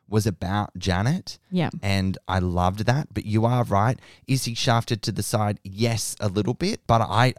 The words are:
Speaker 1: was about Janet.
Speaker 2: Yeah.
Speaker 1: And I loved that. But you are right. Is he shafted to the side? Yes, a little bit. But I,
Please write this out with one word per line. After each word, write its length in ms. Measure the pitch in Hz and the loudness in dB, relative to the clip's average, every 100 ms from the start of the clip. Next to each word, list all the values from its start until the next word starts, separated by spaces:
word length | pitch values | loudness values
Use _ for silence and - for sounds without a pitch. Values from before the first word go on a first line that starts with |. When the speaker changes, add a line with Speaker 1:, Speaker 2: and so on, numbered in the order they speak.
| _ | _
Speaker 1:
was 200 | 107 107 | 0 0
about 500 | 85 90 101 101 92 | -2 -4 -2 -4 -4
Janet. 640 | 92 90 113 180 - - _ | -2 0 0 -2 -6 -16 _
Speaker 2:
Yeah. 220 | 180 160 - | -2 -2 -4
Speaker 1:
And 340 | 101 98 95 90 - | -2 0 0 -2 -2
I 100 | 92 | 0
loved 440 | 90 87 92 101 101 | 2 2 0 0 0
that. 260 | 135 - | 0 -2
But 140 | 101 104 | -6 0
you 180 | 110 113 | 2 2
are 180 | 123 | 2
right. 340 | 117 98 113 - - - - | 2 2 2 0 -8 -20 -2
Is 180 | 135 120 | -2 -2
he 80 | |
shafted 480 | 117 - 117 - 110 | -2 2 2 2 -4
to 80 | - | -2
the 120 | 101 | -4
side? 360 | - 110 104 101 | -2 0 0 -2
Yes, 520 | 98 95 117 110 - - | -8 -2 -2 0 -4 -4
a 80 | 104 | -2
little 260 | 95 104 | 0 0
bit. 280 | 123 180 - - | -2 -2 -4 0
But 160 | 117 | 2
I, 320 | 85 104 127 | 2 2 2